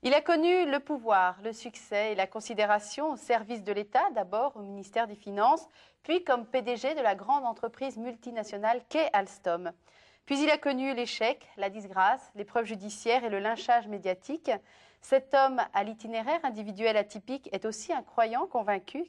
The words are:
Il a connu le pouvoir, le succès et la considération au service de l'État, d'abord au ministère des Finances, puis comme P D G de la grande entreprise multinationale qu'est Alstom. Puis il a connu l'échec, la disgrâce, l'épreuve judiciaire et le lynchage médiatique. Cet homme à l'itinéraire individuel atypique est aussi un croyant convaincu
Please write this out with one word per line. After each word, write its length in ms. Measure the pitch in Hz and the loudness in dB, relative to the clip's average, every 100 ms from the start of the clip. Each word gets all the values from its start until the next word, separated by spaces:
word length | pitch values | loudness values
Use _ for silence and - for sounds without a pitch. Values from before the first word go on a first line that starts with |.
| 247 | 4
Il 40 | 285 | 2
a 40 | |
connu 500 | 311 339 339 370 330 | 4 4 4 4 2
le 80 | 277 | 0
pouvoir, 600 | 277 294 226 202 180 185 | -2 -6 2 4 4 0
le 120 | 208 | -10
succès 580 | 220 247 - - 202 214 | -10 -14 -16 -4 -2 0
et 20 | |
la 120 | 208 190 | 0 -2
considération 840 | 220 214 214 208 208 208 - 311 | -4 -8 -2 2 2 0 -6 -4
au 40 | 254 | -4
service 480 | - 233 208 233 | 0 0 0 -8
de 80 | 196 | -4
l'État, 380 | 202 208 247 381 | -4 0 2 2
d'abord 380 | 233 185 208 269 226 | 0 -2 0 -2 -4
au 40 | |
ministère 460 | 202 202 196 233 226 | -12 -12 -6 -4 -4
des 80 | |
Finances, 520 | 202 - 202 226 320 - _ - _ | -6 -8 2 4 4 0 _ -20 _
puis 200 | - 339 | -2 -2
comme 220 | 349 247 | 2 0
P 160 | 226 262 | 0 -4
D 160 | 233 240 | -2 -2
G 180 | 262 | -2
de 60 | 311 | 0
la 140 | 330 | 0
grande 320 | 196 196 277 254 | 0 0 0 0
entreprise 500 | 220 226 - 269 220 | -4 -8 -6 -8 -6
multinationale 840 | 240 233 247 233 208 202 214 240 - | -10 -10 -10 -8 -8 -2 0 0 0
qu'est 180 | 302 311 | 0 2
Alstom. 580 | 202 196 - 185 170 180 - _ _ _ _ - | 0 -2 -6 -4 -4 -6 -14 _ _ _ _ -6
Puis 160 | 277 | 0
il 80 | 302 | 2
a 80 | 294 | 4
connu 360 | 294 262 269 | 2 0 -2
l'échec, 540 | 247 240 - 226 294 - - | -2 -4 0 0 -2 -8 -6
la 140 | 196 | -6
disgrâce, 600 | 208 202 190 185 254 - | -6 -6 2 4 2 -4
l'épreuve 320 | 208 208 240 226 | -12 -4 -2 -2
judiciaire 580 | 220 208 - 226 247 | -6 -10 -6 0 2
et 60 | 233 | 2
le 80 | 196 | -2
lynchage 500 | 202 226 - 240 208 | -2 -4 2 2 2
médiatique. 640 | 202 185 185 - 320 - 214 _ _ _ _ | -6 -4 -4 -6 -8 -4 -4 _ _ _ _
Cet 320 | - 269 262 | 2 2 4
homme 300 | 269 262 262 208 | 4 4 2 0
à 100 | 196 | 0
l'itinéraire 580 | 208 220 226 226 220 330 | -2 -8 -8 -6 -2 -2
individuel 560 | 285 214 208 196 226 214 | -2 -6 -10 -2 2 2
atypique 500 | 208 214 - 269 - | 0 -8 -10 -10 -6
est 140 | 190 | -6
aussi 300 | 220 220 - | -6 -8 -4
un 80 | 302 | -4
croyant 440 | - - 226 233 370 | -2 0 2 0 -2
convaincu 580 | 247 208 196 190 277 | -2 0 -2 -4 -10